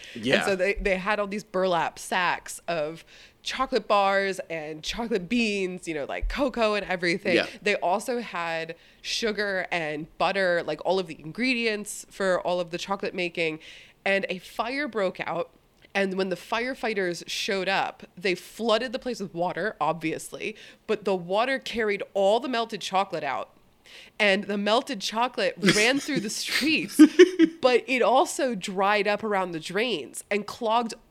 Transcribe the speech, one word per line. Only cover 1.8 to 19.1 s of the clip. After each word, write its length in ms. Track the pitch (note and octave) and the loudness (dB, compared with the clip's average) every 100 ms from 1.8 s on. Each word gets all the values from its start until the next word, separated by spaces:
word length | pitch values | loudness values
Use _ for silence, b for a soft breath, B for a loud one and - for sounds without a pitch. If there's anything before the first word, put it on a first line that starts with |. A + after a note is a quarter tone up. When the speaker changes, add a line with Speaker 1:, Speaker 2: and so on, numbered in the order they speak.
| C#3+ - | 0 -4
Speaker 2:
sacks 600 | - F#3+ F3 C3+ - - - | -4 0 0 0 -6 -10 -4
of 380 | E3+ D3+ E3 - B B B | -2 -2 -6 -16 B B B
chocolate 440 | - - C4 A#3+ - | -8 -4 -2 -2 2
bars 520 | G3+ G3 G3 G3 F#3 - | 4 4 2 0 -2 -6
and 340 | E3 D#3 D#3 | -8 -8 -10
chocolate 460 | - - A#3 G#3+ F3 | -8 -6 -2 -2 0
beans, 580 | B3 A3+ G3+ F#3+ F3+ - | 0 0 0 -2 -6 -6
you 60 | |
know, 120 | D#3 B2 | -6 -4
like, 240 | F2+ - | -4 -4
cocoa 440 | - C4+ A#3+ A3 | 0 -2 0 0
and 120 | G#3 E3+ | 0 -2
everything. 480 | F3+ F3 F3+ F#3+ E3+ | -2 0 0 0 0
Speaker 1:
Yeah. 100 | - - | 0 -2
Speaker 2:
They 140 | G#3 G3+ | -2 0
also 440 | F3 G3+ B3 A#3+ | 2 0 -2 -6
had 540 | G#3 F3 E3+ E3 E3 E3+ b b | -4 -6 -4 -4 -6 -10 b b
sugar 680 | - - A3+ G3+ G#3 F#3+ - | -6 -2 -2 -2 -2 -2 -2
and 360 | E3+ D#3 D3+ D#3+ - | -2 -2 -4 -6 0
butter, 460 | F3 F#3+ F#3 E3+ D3+ | 0 2 2 2 0
like, 180 | D#3 - | -4 0
all 140 | F#3+ | 0
of 80 | E3+ | -2
the 120 | D3+ | -8
ingredients 840 | D3+ D#3+ B3+ A#3+ A#3 G#3 G#3 - - | -10 -2 0 0 0 -2 -6 -12 -12
for 320 | - F#3+ F3+ | -2 2 2
all 180 | - F3+ | 2 -2
of 120 | E3+ | -2
the 60 | E3+ | -6
chocolate 360 | - G3 G3+ | -4 -4 -4
making. 460 | F#3 F3 F3 D#3+ D#3 B B B B | -4 -4 0 -2 -2 B B B B
And 220 | G3 G3 - | 0 0 0
a 100 | F#3 | -6
fire 480 | - - A3+ C#4 D4 | -8 -6 -4 -4 -4
broke 320 | A3 F#3 F#3 | -2 -2 -2
out. 280 | - E3+ - _ _ _ - G3 | -6 -6 -6 _ _ _ -6 -2
And 200 | G3 F#3+ | 0 0
when 140 | F#3+ | -2
the 60 | F3 | -4
firefighters 880 | - E3+ B3+ C4+ A#3 G#3 F3+ E3+ - | -2 -2 -2 -4 -4 -2 -2 -4 -6
showed 420 | - - G3 F#3 | -6 -2 -2 0
up, 340 | F#3+ - - - - | 0 0 -6 -18 -6
they 160 | F#3+ | -2
flooded 600 | F3 - - A3+ A3 B3 | -2 -6 -4 2 2 0
the 60 | B3+ | -6
place 200 | B3+ | -6